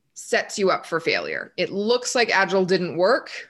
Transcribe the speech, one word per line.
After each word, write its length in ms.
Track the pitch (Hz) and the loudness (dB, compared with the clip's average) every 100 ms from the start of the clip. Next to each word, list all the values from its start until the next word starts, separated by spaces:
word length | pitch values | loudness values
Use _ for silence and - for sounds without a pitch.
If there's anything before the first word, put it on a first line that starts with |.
| _ | _
sets 440 | - - 220 - - | -20 -2 -2 -2 0
you 120 | 185 | 2
up 160 | 156 - | 0 -2
for 140 | 165 | -4
failure. 520 | 160 98 76 78 - - | 0 0 -2 -6 -8 -6
It 140 | 175 | -4
looks 440 | 190 208 247 - | -2 0 0 0
like 160 | 254 226 | 0 2
Agile 340 | 185 185 190 | 2 2 2
didn't 320 | 180 185 175 156 | 2 2 0 0
work 360 | 185 254 - - - | 2 2 -2 -14 -16